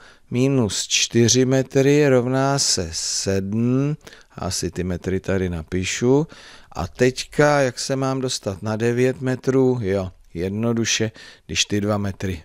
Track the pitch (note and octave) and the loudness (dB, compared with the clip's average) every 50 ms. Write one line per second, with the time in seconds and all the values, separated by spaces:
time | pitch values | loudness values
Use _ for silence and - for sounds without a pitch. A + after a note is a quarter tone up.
0 | - - - _ _ _ A#2+ A#2+ C3 C#3 C#3 C3 A2+ F#2+ - - - - - - | -14 -20 -20 _ _ _ 0 0 2 4 4 2 2 0 -2 -4 -4 -2 -2 -2
1 | - - - A#2 A#2 A2 A2+ B2+ C3 B2+ C3+ C3+ C3 - - C#3 C3+ C#3 D3 D3 | -2 2 4 4 4 6 4 4 4 4 2 2 0 2 2 2 4 4 4 4
2 | D3 C#3 C3 B2 A#2 B2+ C3 C3+ C3+ C#3 C#3 C3+ - - - G2+ F2 E2 E2 - | 4 6 4 4 2 2 0 0 0 0 0 0 0 0 0 -2 -4 -6 -6 -6
3 | - - - - - G2 G2 G2 F#2+ G2 G#2 A2+ A#2 B2 B2+ C3 C#3 D3 D3+ - | -6 -4 -4 -4 -2 0 -2 0 -2 -2 -2 0 0 2 2 0 0 -2 -4 -6
4 | - - - - - _ _ - - F2+ - - - E2+ - F2+ F2 F#2 F2+ E2+ | -10 -18 -20 -20 -20 _ _ -8 -6 -6 -4 -4 -6 -4 -4 -4 -4 -4 -4 -4
5 | - F#2 F#2+ F#2 - - F#2+ F#2+ F#2 F2+ F2 D#2+ D2+ - F2+ F#2 F#2 - - - | -2 -2 -2 -2 -2 -2 -2 0 -2 -2 -4 -6 -6 -4 -4 -4 -4 -4 -4 0
6 | A#2+ B2 C3+ D3 D#3+ - - - - - - - - - - - E2+ - - - | 2 4 4 2 2 -2 -8 -18 -20 -20 -20 -20 -20 -14 -8 -8 -8 -8 -2 0
7 | B2 B2+ B2+ - - - - - D3 D3 D3 C#3+ C3+ B2 - - - - C3+ C3 | 0 0 0 -2 -10 -4 0 2 4 4 4 2 2 0 -2 -6 -6 -6 -4 -2
8 | C3+ C3 C3+ C3+ B2+ B2+ - - - G#2 F#2+ E2+ G#2+ A2 A2 G#2+ A#2 A#2+ A#2+ B2 | -2 -2 -2 -4 -4 -4 -6 -6 -6 -6 -6 -6 -6 -6 -4 -2 -2 0 2 2
9 | B2+ C3 B2+ - C3 B2+ B2+ - - C3 C3 C3+ C3 B2+ B2 B2 G#2+ F#2 G2 G2 | 2 0 0 -2 -4 -4 -4 -2 -2 0 2 4 4 4 2 0 -2 -2 0 -2
10 | F#2 F#2 - - - - - E2 F2+ G2 G2+ G#2+ A2+ A#2+ A#2 A2+ A2 - - - | -2 -4 -10 -16 -20 -12 -8 -6 -4 -4 -2 -2 -2 0 0 0 0 0 0 -2
11 | A2+ G#2 - - - - - _ _ - - - - - G2+ G#2 G2+ G#2 G#2+ G2+ | -2 -4 -4 -10 -20 -20 -20 _ _ -6 -4 -4 -2 -2 -2 -2 0 0 -2 -2
12 | G2+ G2 F#2 - G2+ F#2+ F2+ D2+ | -2 -6 -6 -6 -6 -6 -6 -8